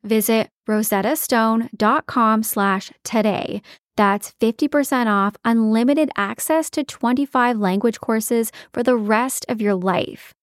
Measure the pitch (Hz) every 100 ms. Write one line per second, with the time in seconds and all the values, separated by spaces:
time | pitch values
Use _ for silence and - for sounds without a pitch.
0 | 208 220 208 226 - _ - 214 220 202
1 | 202 302 - 240 226 226 233 - 214 285
2 | - 254 226 220 220 - 196 196 - -
3 | - 233 214 190 - 202 - - _ -
4 | 202 202 - _ 226 233 294 294 277 262
5 | 233 202 196 208 233 233 220 220 240 285
6 | 302 - 202 226 - 320 311 - 294 -
7 | 233 247 277 262 240 233 202 196 233 226
8 | - 220 220 233 226 - - - 240 247
9 | 208 220 262 - - 226 208 190 185 175
10 | - - - _